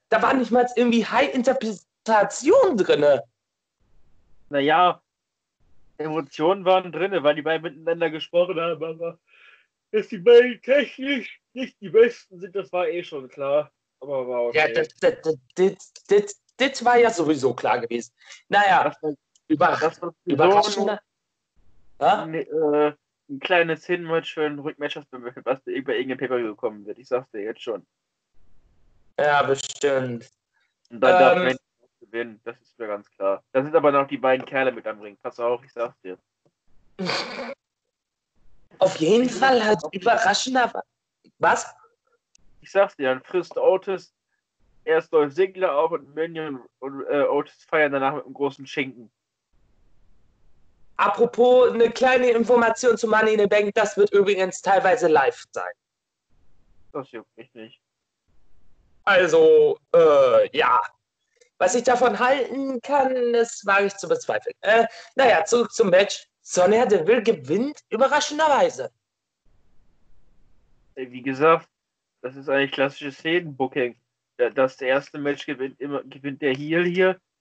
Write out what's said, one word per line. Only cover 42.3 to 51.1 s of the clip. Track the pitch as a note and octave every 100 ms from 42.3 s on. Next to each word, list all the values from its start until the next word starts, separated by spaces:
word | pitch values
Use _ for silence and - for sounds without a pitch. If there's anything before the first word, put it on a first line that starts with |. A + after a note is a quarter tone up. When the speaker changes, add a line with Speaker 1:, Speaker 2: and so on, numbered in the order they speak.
| _ - _
Speaker 2:
Ich | -
sag's | G3 G3 -
dir, | C3+
dann | C3
frisst | - F3+ E3+ -
Otis | C#3+ F#3 G3+ F3+ - _ _ _ _ _ _ _
erst | - D#3+ -
Dolph | D#3+ D3
Ziggler | C#3 F#3+ F#3+ F#3
auf | C#3+ D#3+
und | D#3+ C#3
Mandy | D3 E3 D#3+
und, | D#3 C3 A#2+ _
und, | C3 C#3 -
äh, | C#3+
Otis | C3+ C#3+ D3 _
feiern | _ D#3+ D3
danach | C3+ C3+
mit | C#3+
einem | B2+
großen | C3+ C#3 C#3 C3+
Schinken. | - C3 A#2+ A2+ _ _ _ _ _ _ _ _ _ _ _ _ _ _ _ _ _ - -
Speaker 1:
Apropos, | G3